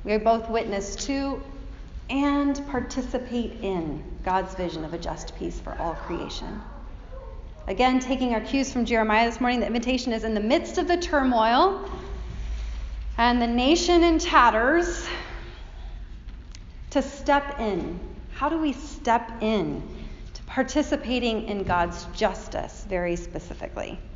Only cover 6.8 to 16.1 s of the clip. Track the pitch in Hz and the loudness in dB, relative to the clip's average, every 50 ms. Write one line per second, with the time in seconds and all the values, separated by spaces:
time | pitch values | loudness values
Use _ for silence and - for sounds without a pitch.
6.8 | - - - - - - - - - - - - - - - - - - 196 190 | -12 -12 -12 -12 -12 -12 -12 -12 -12 -12 -12 -12 -12 -12 -14 -10 -6 -6 2 4
7.8 | 254 254 254 262 254 - 269 262 254 247 233 220 214 - - 269 262 262 - 247 | 4 6 6 4 2 2 0 2 2 2 2 0 0 0 0 0 0 0 0 0
8.8 | 233 214 233 226 220 220 214 220 233 233 233 - 262 247 247 240 220 - 226 240 | 0 4 4 4 4 6 6 6 6 4 2 2 2 2 2 2 0 0 0 0
9.8 | 233 247 254 254 - 254 220 220 220 226 220 208 208 214 269 330 330 - - 370 | 0 0 0 0 0 0 -2 0 0 0 0 0 2 4 4 2 2 0 -2 -2
10.8 | 349 - 349 349 349 - - 294 269 262 247 226 220 226 233 262 339 392 392 - | 2 2 2 0 2 2 2 4 4 4 4 6 6 6 6 6 6 6 4 0
11.8 | - - - - - - - - - - - - - - - - - - - - | -4 -8 -8 -8 -8 -8 -8 -8 -8 -8 -6 -6 -4 -4 -4 -4 -4 -4 -4 -6
12.8 | - - - - - - - - 233 240 240 247 233 233 233 240 247 269 320 339 | -6 -6 -6 -6 -6 -6 0 2 4 4 4 4 2 2 2 4 6 6 4 4
13.8 | - - 349 339 330 339 330 311 - - 320 302 247 240 214 220 233 254 311 349 | 6 6 8 8 8 8 6 4 2 6 8 8 8 8 8 6 4 6 6 4
14.8 | 349 339 - - - - - - - - - - - - - - - - - - | 4 2 -2 -4 -4 -6 -6 -8 -8 -10 -10 -12 -12 -12 -12 -14 -14 -14 -12 -12
15.8 | - - - - - - | -12 -10 -10 -10 -12 -12